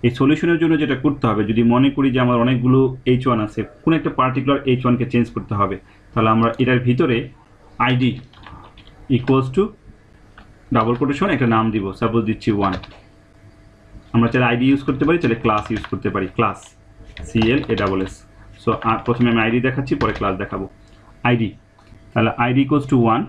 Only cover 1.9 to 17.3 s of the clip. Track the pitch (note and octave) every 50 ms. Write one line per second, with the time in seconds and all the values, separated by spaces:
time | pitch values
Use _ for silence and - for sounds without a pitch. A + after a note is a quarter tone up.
1.9 | C#3 - C#3 C3+ A#2+ C3 B2+ B2 B2 A#2+ A#2 B2 C3 B2 B2 B2+ B2+ C3 C3+ C3
2.9 | C3 - - B2+ B2+ B2 B2+ C3+ A#2+ A2+ A2 G#2+ - - G#2+ - - - - D#3+
3.9 | E3 D#3 D3+ D#3 - - C3 C3 B2+ C3 B2 C3+ C#3 C#3 - C3+ B2+ B2 B2+ B2+
4.9 | B2 A#2+ A#2+ A2+ - A#2+ A#2 - - A2+ G2 - A2 G2+ G2+ F#2+ G2 F#2 - -
5.9 | - - _ - - A#2 A2+ A2 A2 A2+ A2+ A2+ A2+ - C3 B2 B2+ B2 B2 B2
6.9 | A#2+ B2 F3 C#3 B2 A2+ - - - - - _ - _ - - - - A#2 B2
7.9 | B2+ B2+ C3 B2 G#2+ - - - - - - - - - - - - - - -
8.9 | - - - - C3 A#2 B2+ - C3+ C3 C3 C3 B2+ F#3+ G3+ A3 - _ _ -
9.9 | - _ _ _ _ - - - - - - - - - _ - - A#2 A2 A2+
10.9 | A#2+ A#2+ D3 C3+ C#3+ C#3+ F#3+ G3+ F3 B2 C3 A#2 A2+ A2 A2 A2+ G#2 A2 F#2+ G2
11.9 | F#2 - - A2+ G#2+ A#2 G#2+ G#2 A2 G#2 - - G#2+ G2+ G2+ G2 F#2 F2+ - -
12.9 | - - - - - _ _ _ _ - - - - - - - - - - -
13.9 | - - - - - A#2 A#2 A#2 A#2 B2+ B2 A#2+ A#2+ A#2+ B2 C3 C#3 C#3 C#3 -
14.9 | C#3 B2+ D3 C#3+ E3 E3+ - B2 A2+ A2+ - A#2+ G#2+ G#2+ G#2 - A2+ G#2 - -
15.9 | - F#2+ - G#2 F#2 G2 F#2+ F2+ - - A#2 G#2 F#2 - - - - - - -
16.9 | - - - - - - - -